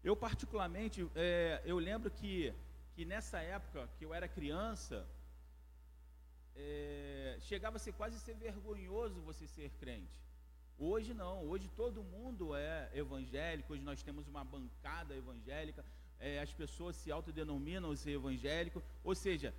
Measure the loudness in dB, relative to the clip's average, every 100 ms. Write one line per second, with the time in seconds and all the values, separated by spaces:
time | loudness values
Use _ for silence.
0 | 6 6 6 2 2 2 2 2 0 2
1 | 0 4 6 8 6 4 4 4 4 4
2 | 2 0 2 4 4 2 -8 -12 -12 -4
3 | 0 0 0 0 0 -2 -2 -4 -4 -4
4 | -2 0 0 2 2 4 2 0 -2 -2
5 | -2 -8 -12 -14 -16 -16 -18 -18 -18 -18
6 | -18 -18 -18 -18 -14 -6 -2 0 0 -2
7 | -4 -2 -2 -2 -2 0 2 0 -4 0
8 | 0 0 -6 -4 -4 -4 -4 -4 -2 0
9 | 0 -2 -6 -6 -8 -6 -6 -6 -6 -4
10 | -6 -10 -14 -16 -16 -18 -18 0 4 4
11 | 4 -2 -2 0 0 0 0 0 2 2
12 | -4 -6 -4 -2 0 2 2 0 0 0
13 | 0 0 -2 0 0 0 -2 -2 -2 -4
14 | -4 -6 -4 -6 -6 -6 -6 -6 -4 -2
15 | -2 -4 -4 -6 -4 -2 -2 -4 -8 -12
16 | -14 -4 0 0 0 -2 -4 -2 -2 -2
17 | 0 0 0 0 2 2 2 2 2 0
18 | 2 2 2 2 4 4 4 0 -4 -4
19 | 2 4 6 6 4